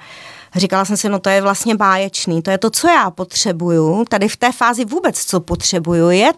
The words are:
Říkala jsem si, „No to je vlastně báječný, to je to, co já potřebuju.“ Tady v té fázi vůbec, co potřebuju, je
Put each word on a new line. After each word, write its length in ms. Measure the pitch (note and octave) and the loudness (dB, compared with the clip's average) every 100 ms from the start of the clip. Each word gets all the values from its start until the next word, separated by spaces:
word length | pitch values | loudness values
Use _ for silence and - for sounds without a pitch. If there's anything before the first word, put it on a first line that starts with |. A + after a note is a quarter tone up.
| - - - - - F3+ | -14 -20 -20 -20 -8 -4
Říkala 280 | F#3 F#3+ | 0 0
jsem 120 | F#3+ G#3 | -2 -2
si, 120 | G#3+ | -2
„No 100 | G3 | -2
to 100 | G3 | 2
je 140 | G3 | 2
vlastně 320 | G3 F#3+ A#3 | 2 0 0
báječný, 680 | G#3+ G3+ F#3+ G3 - - E3 | 2 2 2 -2 -4 -2 -2
to 80 | E3 | -2
je 80 | F#3+ | 0
to, 120 | A3+ | 0
co 180 | - E4+ | 0 2
já 220 | D#4+ G3+ | 2 2
potřebuju.“ 920 | - F3+ - A3+ E3+ F3 E3 D#3 F#3+ | -4 -8 -4 -4 -2 0 2 2 0
Tady 240 | A#3+ G#3 G#3+ | 0 0 -2
v 80 | - | 0
té 160 | B3 | -2
fázi 320 | - A#3+ A#3 | 0 -2 0
vůbec, 400 | A3 D#4 F4+ - | -4 -2 -2 -2
co 160 | - F#3 | -4 -4
potřebuju, 680 | E3 F3 - F3+ E3 E3+ E3+ | -4 -6 -2 -2 0 2 4
je 200 | F3+ B3+ | 4 2